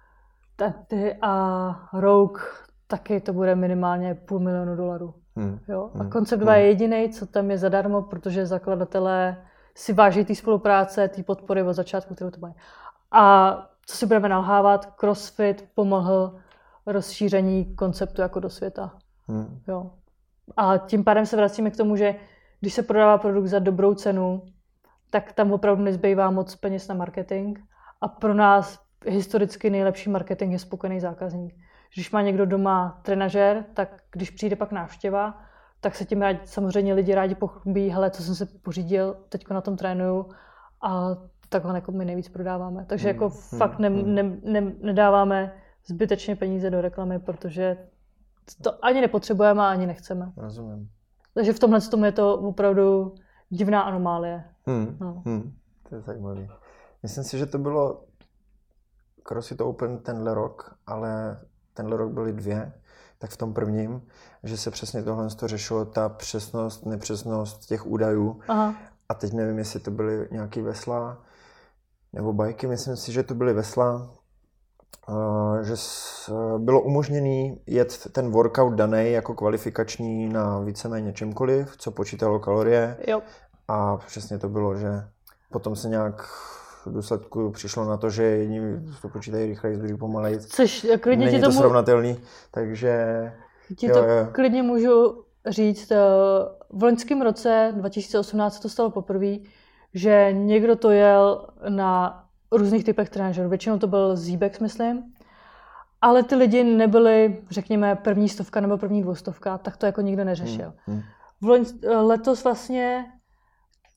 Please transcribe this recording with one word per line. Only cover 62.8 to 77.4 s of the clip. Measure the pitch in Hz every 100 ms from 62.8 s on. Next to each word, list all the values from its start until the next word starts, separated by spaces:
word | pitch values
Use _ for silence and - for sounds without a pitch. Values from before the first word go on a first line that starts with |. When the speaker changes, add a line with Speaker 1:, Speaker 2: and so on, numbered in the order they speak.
| _ _ _ _
Speaker 2:
Tak | 107
v | -
tom | 113
prvním, | 110 107 107 110 127 - _ - _
že | 110 110
se | 117
přesně | - 107 117
tohle | 110 110 110
z |
toho | 107 110
řešilo, | 107 - 113
ta | 110 110 107
přesnost, | 107 - 107 104 117 113 - 110
nepřesnost | 107 - 104 117 110 104 - -
těch | 113 -
údajů. | 110 110 107 104 113 -
Speaker 1:
Aha. | 214 214 214 - _ -
Speaker 2:
A |
teď | 113 101
nevím, | 113 110 110
jestli | 107 -
to | -
byly | 107 107 110 104
nějaký | 113 107 113
vesla | 110 107 - 120 117 123 _ _ _ _ _ _ _ _ _
nebo | - 110
bajky, | 104 107 113 131
myslím | 120 131 120
si, | -
že | 120
to | 131
byly | 120 123
vesla, | 107 107 123 123 123 127 _ _ _ _ _ _ _ _ - -
eh, | 107 107 104 104 110
že | 107 117
s-, | - - - - - 110 113 110
bylo | 117 131
umožněný | 135 143 139 143 139 131